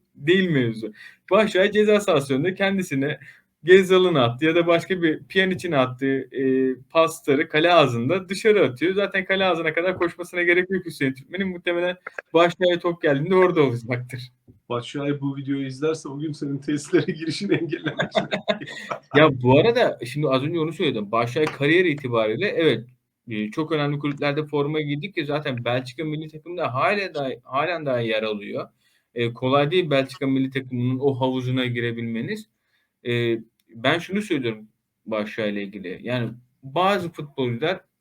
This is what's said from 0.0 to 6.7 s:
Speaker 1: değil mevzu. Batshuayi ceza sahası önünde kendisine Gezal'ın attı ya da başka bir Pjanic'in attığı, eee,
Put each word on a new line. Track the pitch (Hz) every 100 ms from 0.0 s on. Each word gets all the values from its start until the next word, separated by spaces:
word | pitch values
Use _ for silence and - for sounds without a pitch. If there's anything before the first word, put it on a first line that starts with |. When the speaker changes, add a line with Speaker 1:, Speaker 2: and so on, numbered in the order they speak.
| _
Speaker 1:
değil | - 143 190 185
mevzu. | 147 120 110 110 - - - -
Batshuayi | 190 214 180 202
ceza | 202 214 208
sahası | 202 156 139
önünde | 131 165
kendisine | 190 196 196 180 135 139 - - - _ _
Gezal'ın | 151 190 180 185 185
attı | 160 117 123
ya | 156
da | 165 170
başka | 170 - 185
bir | 170 156 -
Pjanic'in | 190 190 180 180
attığı, | 147 127 123 135 135 135
eee, | - 135 131 131